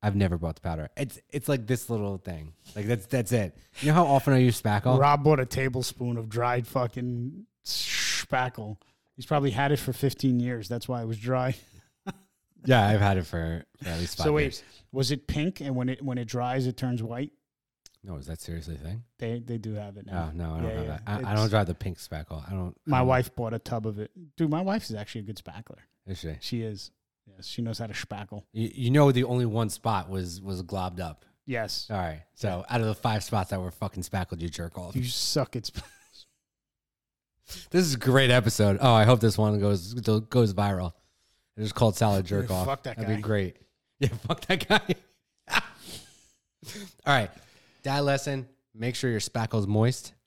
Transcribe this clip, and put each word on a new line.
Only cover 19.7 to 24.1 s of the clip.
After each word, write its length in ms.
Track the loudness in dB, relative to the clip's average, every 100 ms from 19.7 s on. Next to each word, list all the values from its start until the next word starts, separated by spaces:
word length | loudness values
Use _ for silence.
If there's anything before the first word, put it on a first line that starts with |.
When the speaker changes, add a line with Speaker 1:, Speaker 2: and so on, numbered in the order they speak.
Speaker 2:
have 220 | -8 -10 -14
it 100 | -8
now. 260 | -6 -4
Speaker 1:
No, 140 | -4 -6
no, 40 | -4
I 40 |
don't 80 | -4
Speaker 2:
Yeah, 40 |
Speaker 1:
have 100 | -4
Speaker 2:
yeah. 60 | -6
Speaker 1:
that. 120 | -8 -6
I, 60 |
I 200 | -6 -2
Speaker 2:
It's 80 | 2
Speaker 1:
don't 80 | 4
drive 160 | 4 2
the 60 |
pink 240 | -2 -6 -8
spackle. 460 | -10 -12 -10 -12 -8
I 40 |
don't, 260 | -6 -6 -8 0
I 20 |
Speaker 2:
My 80 | 2
Speaker 1:
don't 80 | 4
Speaker 2:
wife 260 | 4 2 -4
bought 180 | -6
a 60 | -6
tub 260 | -6 -6 -4
of 140 | -6
it. 100 | -10